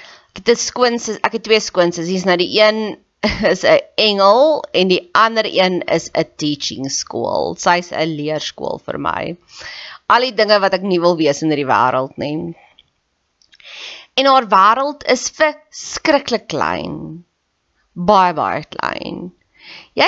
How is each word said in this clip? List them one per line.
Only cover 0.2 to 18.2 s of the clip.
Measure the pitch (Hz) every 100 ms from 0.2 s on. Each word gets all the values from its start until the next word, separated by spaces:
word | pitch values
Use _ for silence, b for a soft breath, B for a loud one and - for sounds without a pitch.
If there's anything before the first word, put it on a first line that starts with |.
| B -
Ek |
het | 190
'n | 233
skoonsis-, | - - 247 233 220 208
ek | - 220
het | 214
twee | 220
skoonsissies. | - - 175 170 165 185 180
Nou | 175
die | 180 202
een | 214 220 214 - _ _
<laughs> | 214 - 196
is | 185
'n | - 151 - -
engel | 214 202 196 226 302 294 -
en | 160 185
die | 185 -
ander | - 226 226 214
een | - 185 180 -
is | 165 -
'n | - 160 -
teaching | 151 143 - - 135
skool. | - - - 117 - - 175
Sy's | 190 175 175
'n | - 160 151
leerskool | 147 151 - - - -
vir | - 147
my. | 143 - - - B B B B B B -
Al | 220 254
die | 202
dinge | 208 208
wat | 190
ek | 185
nie | 196 180
wil | 175 175
wees | 156 143
in | 160
hierdie | 147 135
wêreld | 107 127 131 131 -
nie. | 135 156 170 170 b b _ _ _ _ _ _ _ _ B B B B B -
En | 269
haar | 262 226
wêreld | 196 196 233 285 294 -
is | 247 -
verskriklik | - 311 294 _ - - - - 285 277 226 -
klein. | 147 80 87 - - 156 160 175 _ _ _ _ _ _ -
Baie, | 175 202